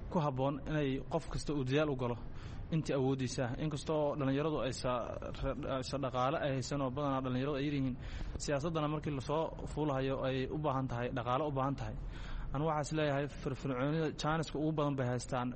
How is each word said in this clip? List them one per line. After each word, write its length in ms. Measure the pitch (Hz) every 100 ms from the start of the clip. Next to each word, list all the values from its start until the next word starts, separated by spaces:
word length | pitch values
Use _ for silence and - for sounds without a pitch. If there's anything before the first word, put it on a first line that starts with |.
| -
ku 100 | 185
habboon 340 | 147 131 135 143 -
inay 340 | 151 143 135 -
qof 160 | 170 -
kasta 200 | - -
uu 100 | 147
dadaal 260 | 127 139 151
u 60 | 131
galo 200 | 120 117 - - - - -
intii 240 | 165 156
awooddiisa 480 | 143 131 135 123 -
ah. 80 | 123 -
Inkasta 340 | 151 147 -
oo 160 | 156 147 147
dhalinyaradu 420 | 135 135 156 151
aysa 300 | 123 123 127 123 107 - -
ra-, 240 | - 139 - 143
aysa 240 | 131 127 139
dhaqaale 380 | 135 127 127 156
ay 120 | 147
haysan 280 | 135 123 143
oo 80 | 135
badanaa 300 | 127 147 135
dhalinyaradu 360 | 131 127 135 143
ay 80 |
yar 100 | 143
yihiin, 220 | 143 131 123 - - - -
siyaasaddana 500 | - 143 156 160 147
markii 220 | 156 160
lasoo 320 | 139 123 151 160 - -
fuulahayo 500 | 147 151 135 135 135
ay 120 | 131 131
u 140 | 131 151
baahan 280 | 151 131 131
tahay, 200 | 120 123
dhaqaale 340 | 127 117 127
u 60 | 151
baahan 240 | 135 131
tahay. 220 | 135 110 107 - - - - -
Anigu 200 | 131 160
waxaan 140 | 151
is 100 | 143
leeyahay 340 | 156 151 139 143
firfircoonida, 800 | - 151 131 135 127 139 160 151 -
jaaniska 380 | 151 160 151 139
ugu 140 | 156
badan 220 | 156 147 135
bay 100 | 123
haystaan, 420 | 123 - 131 123